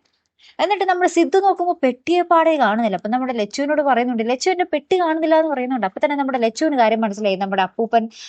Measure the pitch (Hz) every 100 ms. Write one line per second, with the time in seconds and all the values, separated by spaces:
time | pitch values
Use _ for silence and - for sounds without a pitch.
0 | _ _ _ _ _ - 349 403 381 359
1 | 359 339 277 381 392 370 349 339 262 247
2 | - 349 349 339 320 311 220 220 226 180
3 | 208 254 254 240 208 - 285 302 277 233
4 | 247 226 226 254 381 370 359 302 294 370
5 | 339 320 320 320 320 269 254 262 190 -
6 | 302 285 269 254 226 220 311 269 220 226
7 | 220 202 208 185 196 190 185 - 226 233
8 | 226 -